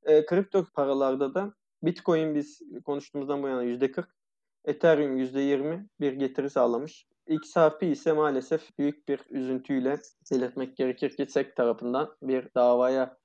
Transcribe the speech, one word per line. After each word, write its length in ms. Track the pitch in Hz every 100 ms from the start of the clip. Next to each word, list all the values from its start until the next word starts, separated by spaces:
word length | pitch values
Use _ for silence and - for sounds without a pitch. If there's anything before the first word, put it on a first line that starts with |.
E, 220 | - 156 151
kripto 400 | 175 196 196 170
paralarda 600 | - 139 135 135 135 135
da 200 | 185 202 _ _ _
Bitcoin 520 | - 180 - 165 160 147
biz 260 | 147 - 294 - 143
konuştuğumuzdan 580 | 143 139 143 139 143
bu 40 | 139
yana 160 | 131
yüzde 280 | 123 123 131
kırk, 180 | 135 175 _ _ _ _ _ -
Ethereum 520 | 147 170 151 147 131
yüzde 240 | 127 135
yirmi 460 | 139 139 147 170 208 _
bir 140 | 147
getiri 360 | 135 135 135 139
sağlamış. 560 | 139 120 120 151 - _ _ -
X 300 | 156 - 180
R 200 | 156 156
P 100 | 175
ise 260 | 139 165
maalesef 640 | 151 151 135 127 160 - -
büyük 280 | 143 143 -
bir 120 | 139 -
üzüntüyle 720 | 131 131 131 131 135 127 147 - _ -
belirtmek 460 | 131 127 139 131 -
gerekir 320 | 131 120 139
ki 160 | - 139
sec 200 | 147 139 -
tarafından 540 | 120 110 123 131 151 -
bir 260 | 135 131 123 127
davaya 640 | 123 123 127 131 131 -